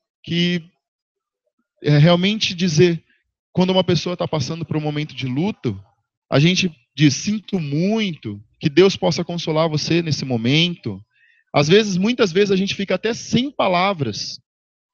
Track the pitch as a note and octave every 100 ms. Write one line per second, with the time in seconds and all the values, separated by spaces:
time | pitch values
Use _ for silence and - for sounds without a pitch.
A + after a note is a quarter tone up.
0 | _ _ - E3+ F3 F3 E3 _ _ _
1 | _ _ _ _ _ _ _ _ D3 D3
2 | D#3+ F3 F#3+ G#3+ - F3+ F#3 D3+ F3+ E3
3 | - _ _ _ _ - F#3 F#3 F3+ E3+
4 | F3+ F3+ E3+ D#3 C3 E3 D#3+ D#3 D3+ D3
5 | D3+ C3 C3 B2+ F#3+ A3 B2 G2 - _
6 | _ _ _ C3 D#3+ F#3 F#3+ - _ -
7 | D3 C3 - G#3+ - G3 C#3+ C#3+ F#3 A3
8 | G#3 D3+ A2+ G#2 - _ D#3+ C#3+ F#3+ -
9 | F3+ E3 E3+ F3 E3 D#3 E3 D3+ - E3
10 | E3+ C#3+ C3+ A#2+ A#2 D3 F3 E3+ A#2 G2
11 | - _ _ _ _ C#3+ D3 G3+ G#3+ F3+
12 | G3+ B3+ G#3+ E3 G#3 F#3+ G3 - G3 F#3
13 | G#3+ A#3+ - A3+ C#4 - A3+ F3 F#3+ F3+
14 | A#2+ G2+ - - _ _ _ _ _